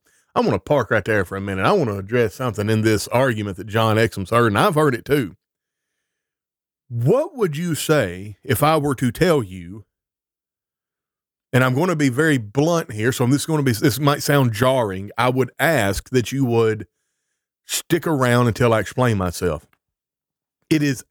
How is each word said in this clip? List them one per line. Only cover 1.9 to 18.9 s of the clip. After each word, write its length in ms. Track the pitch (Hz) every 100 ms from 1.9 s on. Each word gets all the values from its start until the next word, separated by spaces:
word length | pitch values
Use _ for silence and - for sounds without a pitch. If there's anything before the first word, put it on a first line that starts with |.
| 101
address 340 | 98 123 113
something 340 | - 127 104 104
in 140 | 110
this 260 | 110 107 -
argument 480 | 120 135 107 101 95
that 100 | 107
John 300 | 107 110 107
Exum's 340 | 113 - 95
heard, 160 | 117 117
and 100 | 101
I've 180 | 190 151
heard 200 | 151 117
it 100 | -
too. 300 | 147 101 - _ _ _ _ _ _ _ _ _ _ _ _ _ _ _
What 480 | 120 120 240 311 285
would 180 | 196 143
you 200 | 175 147
say 600 | - 151 98 90 104 101
if 200 | 131 127
I 140 | 147 160
were 180 | 147 131
to 160 | 127
tell 320 | - 180 156
you 420 | 98 92 85 107 - _ _ _ _ _ _ _ _ _ _ _ _ _ _ _ _
and 100 | 127
I'm 120 | 127 127
gonna 200 | 185 160
be 140 | 143
very 280 | 120 160 139
blunt 520 | 104 117 156 170 -
here, 220 | 107 113
so 120 | - 123
this 140 | 139
is 40 | -
gonna 180 | 156
be, 80 | 135
this 280 | 107 131 120
might 240 | 147 143
sound 280 | - 143 127
jarring. 600 | 104 127 131 110 95 101 -
I 120 | 123
would 220 | 127 120 -
ask 500 | 139 151 101 101 -
that 240 | 127 113
you 100 | 135
would 440 | 131 117 113 107 104 _ _ _ _ _ _ _ -
stick 400 | - - 165 180
around 420 | 147 127 120 120
until 260 | 107 120
I 80 | 110
explain 360 | 98